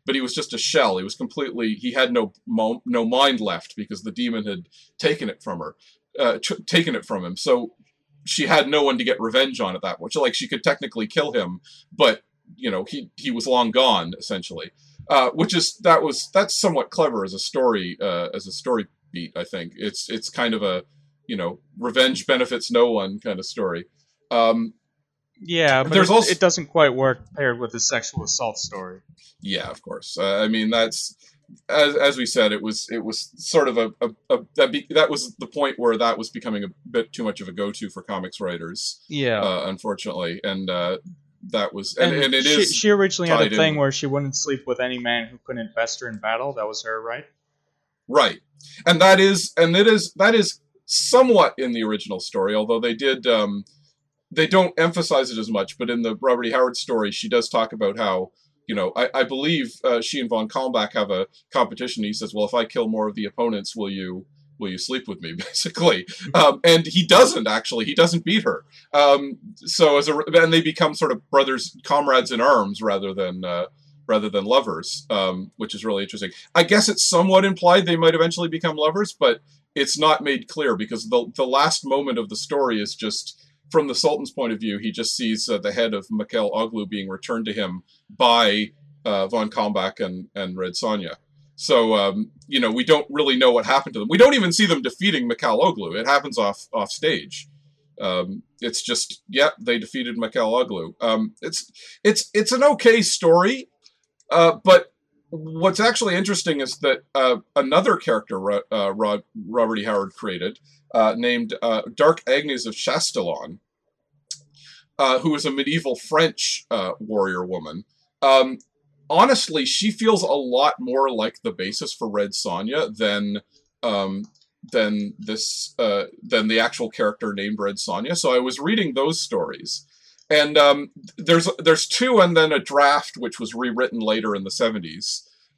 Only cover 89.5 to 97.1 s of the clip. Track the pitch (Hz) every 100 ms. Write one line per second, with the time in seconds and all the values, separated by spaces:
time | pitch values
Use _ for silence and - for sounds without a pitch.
89.5 | 117 104 98 95 - 98 90 - 101 92
90.5 | 92 92 90 117 107 85 76 _ _ _
91.5 | - - 127 113 107 98 98 107 _ -
92.5 | 135 117 120 123 151 147 147 139 127 131
93.5 | 117 110 135 135 120 107 180 262 277 185
94.5 | 170 202 254 - - 196 156 120 - 135
95.5 | 110 175 110 87 98 117 143 143 120 101
96.5 | 101 - 110 98 - 151